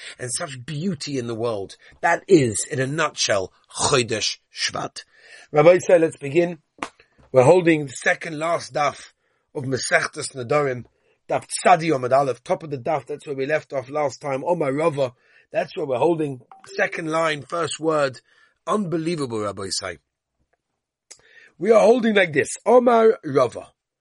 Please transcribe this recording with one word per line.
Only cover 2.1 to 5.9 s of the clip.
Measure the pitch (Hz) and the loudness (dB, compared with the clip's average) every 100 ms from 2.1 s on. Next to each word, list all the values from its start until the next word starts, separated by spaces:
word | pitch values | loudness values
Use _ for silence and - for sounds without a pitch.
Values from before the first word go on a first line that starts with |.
| 170 - | -2 6
is, | 180 123 104 - | 6 6 0 -4
in | 139 | -4
a | 131 | -4
nutshell, | 151 151 - - 104 92 _ _ - | -2 -2 -2 -2 0 -2 _ _ -6
Chodesh | - 139 113 110 - - _ | 0 2 0 -2 -4 -6 _
Shvat. | - - - - - - _ - - - | -8 -8 -6 -10 -12 -20 _ -20 -20 -2
Rabbi | 147 156 180 | 4 6 6
Yisrael, | 180 | 6